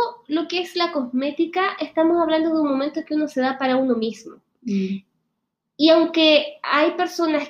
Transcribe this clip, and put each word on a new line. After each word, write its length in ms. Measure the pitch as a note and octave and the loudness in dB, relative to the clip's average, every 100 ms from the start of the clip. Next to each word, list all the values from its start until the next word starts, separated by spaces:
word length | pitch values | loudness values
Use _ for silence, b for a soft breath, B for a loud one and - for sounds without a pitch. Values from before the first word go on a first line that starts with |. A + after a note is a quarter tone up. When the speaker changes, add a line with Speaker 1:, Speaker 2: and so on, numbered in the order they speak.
| A#4+ - - | 0 -4 -4
Speaker 1:
lo 200 | D#4 D#4+ | -4 -2
que 120 | F4 | -4
es 160 | F4 F4 | -4 -2
la 160 | E4+ | -2
cosmética, 880 | D4+ B3 B3+ C#4+ D4 E4 F#4 G4 - | -2 -4 -2 -2 -2 -2 -2 -2 -4
estamos 420 | D#4 D#4+ E4 E4+ | -4 2 2 2
hablando 280 | D#4+ D#4+ D#4+ | 2 2 2
de 80 | D#4+ | 0
un 60 | D4 | 0
momento 360 | C4+ C#4+ D#4+ D#4 | 0 -2 -6 -4
que 100 | D4+ | -2
uno 120 | D4 | -2
se 120 | C4 | -2
da 160 | C4 C4+ | -2 0
para 200 | C4 B3+ | 0 2
uno 180 | C4 A3+ | 2 0
mismo. 400 | A3 - - - _ _ | -2 -6 -14 -20 _ _
Speaker 2:
Mm. 340 | B3 G3 F#3+ G3 - _ _ _ _ _ _ - | -4 -2 -2 -6 -12 _ _ _ _ _ _ 0
Speaker 1:
Y 120 | D#4 | 4
aunque 680 | E4 D#4+ E4 D#4 D4+ - - | 4 4 4 4 4 2 -8
hay 300 | - C#4+ E4 | -2 0 2
personas 580 | E4 F4 - E4 D4+ | 0 -4 -2 0 0